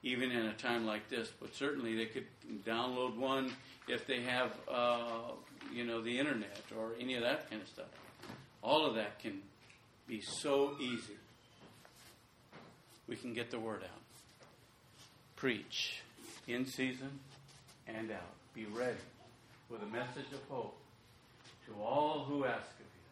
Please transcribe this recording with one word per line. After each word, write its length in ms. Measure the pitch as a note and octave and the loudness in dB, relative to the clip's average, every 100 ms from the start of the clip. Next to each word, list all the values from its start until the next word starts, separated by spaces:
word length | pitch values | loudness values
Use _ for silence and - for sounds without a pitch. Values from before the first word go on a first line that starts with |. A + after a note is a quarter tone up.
even 280 | B2+ B2 B2+ | 2 2 4
in 160 | B2 A2 | 4 2
a 60 | |
time 340 | G#2+ B2 A#2 A2 | 2 2 4 4
like 220 | G#2+ - | 0 0
this, 240 | B2 A2+ - | -2 -2 -8
but 140 | A#2 | -12
certainly 420 | - C#3+ C#3+ A2+ A2 | 0 0 2 2 2
they 100 | A2 | 0
could 200 | C3 - - - G#2+ | -2 -6 -14 -8 -6
download 520 | A2+ A2+ B2+ B2+ B2+ A2+ | 2 4 4 2 2 2
one 360 | C3 C3+ C3 A#2 - - - | 4 4 2 -2 -12 -14 -2
if 180 | A#2+ - | -2 2
they 160 | B2+ | 0
have, 300 | B2 B2 B2 - - | 2 4 4 0 0
uh, 640 | B2 A#2+ A#2+ A#2+ A2+ A#2+ A#2+ - - - | 4 6 6 4 -2 -4 -8 -12 -14 -8
you 120 | A#2+ | -4
know, 180 | A#2+ A2+ | 0 0
the 160 | A2+ A#2+ | 0 2
internet 420 | D3 A#2+ G#2 - - A2 | 2 2 -2 -8 -8 -4
or 120 | A2+ A2+ | -4 -2
any 140 | B2+ | -2
of 80 | B2+ | 2
that 260 | A#2+ C#3+ - | 2 2 -2
kind 140 | G#2+ | -8
of 60 | F#2+ | -8
stuff. 180 | - - - - - - - - - | -12 -12 -14 -18 -14 -12 -12 -14 -4
All 220 | A2+ D#3 | 6 8
of 120 | D3 A2+ | 8 4
that 220 | G#2 - | 0 -2
can 200 | A2 G2 G2+ - - - - - - | -6 -6 -10 -20 -20 -20 -20 -20 -8
be 140 | A2 | -6
so 560 | - - D3+ C#3 C#3+ D3 | -4 -4 4 6 6 4
easy. 340 | B2+ A#2 G#2 G2 - - - - - - - - - - - - - - - - - - - | -2 -2 -4 -14 -18 -20 -20 -20 -20 -20 -20 -20 -20 -20 -20 -20 -20 -18 -18 -20 -20 -18 -8
We 80 | A#2 | -6
can 180 | B2 | -2
get 160 | A#2 A#2+ | -2 -2
the 60 | B2 | -2
word 220 | A2+ G2+ | -2 -4
out. 180 | F#2 E2+ - - - - - - - - - - - - - - | -6 -12 -18 -20 -20 -20 -20 -20 -20 -20 -20 -20 -20 -20 -20 0
Preach 680 | C3+ G#2+ - - - - - - - - - | 2 2 -2 -2 -2 -2 -10 -16 -14 -12 -4
in 180 | A#2+ C3 | -2 0
season 540 | - C3 B2+ C3+ C#3 - - - - - - - | 0 0 0 -8 -10 -14 -20 -20 -20 -20 -18 -10
and 240 | A2 A2 | -6 -4
out. 240 | G2 F2 - - | -4 -8 -16 -16
Be 120 | A#2 | -10
ready 340 | G#2+ A2 B2 G#2 - - - - - - - | -6 0 0 0 -8 -18 -20 -20 -20 -20 -12
with 120 | A#2 | -8
a 40 | G#2 | -4
message 460 | A#2 B2+ C#3 C3 | -4 -4 -6 -8
of 80 | C#3 - | -10 -6
hope 280 | C3 - - - - - - - - - - - | -6 -6 -10 -20 -20 -20 -20 -20 -20 -20 -20 -14
to 60 | G#2+ | -4
all 440 | G#2+ C#3 D3+ D3+ | 4 6 6 4
who 200 | C3+ C#3+ | 0 2
ask 220 | C3 B2+ - | 2 2 -4
of 140 | - | -14
you. 260 | - - - | -18 -20 -20